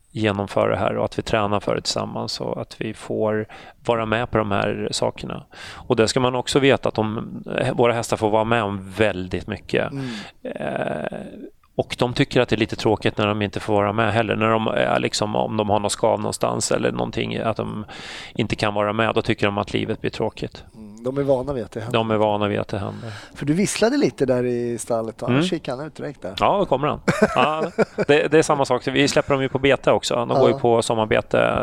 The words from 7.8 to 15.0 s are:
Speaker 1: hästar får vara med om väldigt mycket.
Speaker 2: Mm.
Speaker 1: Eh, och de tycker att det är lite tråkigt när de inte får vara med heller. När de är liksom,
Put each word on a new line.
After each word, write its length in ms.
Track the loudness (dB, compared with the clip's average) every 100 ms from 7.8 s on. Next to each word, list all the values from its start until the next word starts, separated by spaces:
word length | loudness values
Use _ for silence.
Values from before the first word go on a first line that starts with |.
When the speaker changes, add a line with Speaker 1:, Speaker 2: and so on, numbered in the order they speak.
| 2
Speaker 1:
hästar 240 | 2 -2 0
får 140 | 2
vara 140 | 2
med 180 | 2 2
om 280 | 0 -4 -8
väldigt 560 | 0 0 2 -4 -6 -6
mycket. 440 | -10 -2 -2 -2
Speaker 2:
Mm. 140 | -4 -8 -8 -12 -14
Speaker 1:
Eh, 760 | -12 -8 -6 -4 -4 -4 -6 -8 -12 -14 -18 _ _ -4
och 200 | -4 0
de 140 | -2
tycker 260 | 2 2 4
att 80 | 2
det 80 | 2
är 20 |
lite 180 | 0 0
tråkigt 420 | 0 2 0 0
när 80 | 0
de 160 | 2
inte 180 | 0 -2
får 120 | 0
vara 180 | 2 2
med 200 | 2 2
heller. 240 | 2 0 2
När 120 | 2
de 160 | 2 2
är 320 | 2 2
liksom, 380 | 2